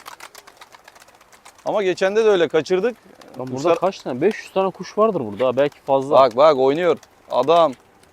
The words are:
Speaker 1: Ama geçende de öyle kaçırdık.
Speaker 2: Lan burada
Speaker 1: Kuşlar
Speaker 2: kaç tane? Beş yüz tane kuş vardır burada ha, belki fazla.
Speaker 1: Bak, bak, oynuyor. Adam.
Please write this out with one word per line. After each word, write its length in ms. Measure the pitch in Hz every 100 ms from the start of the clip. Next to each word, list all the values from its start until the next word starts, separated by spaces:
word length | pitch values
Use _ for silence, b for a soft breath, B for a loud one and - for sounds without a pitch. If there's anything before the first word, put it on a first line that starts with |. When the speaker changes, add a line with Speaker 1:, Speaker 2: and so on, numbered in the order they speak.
| - - - - - - - - _ - - _ _ _ - -
Speaker 1:
Ama 180 | 135 190
geçende 420 | 190 175 190 208
de 40 | 220
öyle 200 | 196 156
kaçırdık. 480 | 160 147 185 220 220 _ - - -
Speaker 2:
Lan 80 | 127
burada 80 | 127
Speaker 1:
Kuşlar 220 | 165 165
Speaker 2:
kaç 200 | 180 196
tane? 220 | - 123
Beş 180 | 175 214
yüz 140 | -
tane 180 | 190 190
kuş 280 | - 190 -
vardır 220 | 220 175
burada 260 | 110 101 127
ha, 100 | 123
belki 240 | 147 -
fazla. 360 | - 135 135 127
Speaker 1:
Bak, 200 | 131 113
bak, 200 | 156 135
oynuyor. 420 | 131 151 175 131 - _ -
Adam. 420 | 123 131 170 160 123 _ _ _